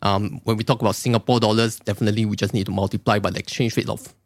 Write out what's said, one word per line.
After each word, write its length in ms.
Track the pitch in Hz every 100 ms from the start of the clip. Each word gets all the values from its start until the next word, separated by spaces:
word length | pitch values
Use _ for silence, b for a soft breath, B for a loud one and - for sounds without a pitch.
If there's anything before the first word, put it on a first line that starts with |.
Um, 380 | 101 98 104 -
when 120 | - 107
we 60 |
talk 180 | - 120
about 140 | 110
Singapore 460 | - 123 113 - 123
dollars, 400 | 110 110 113 -
definitely 440 | - 98 110 107
we 120 | 107 101
just 180 | 101
need 120 | 110 95
to 60 |
multiply 460 | 98 98 107 - 104
by 120 | 98
the 100 | 104
exchange 360 | - - 120 -
rate 120 | -
of 260 | 107 - -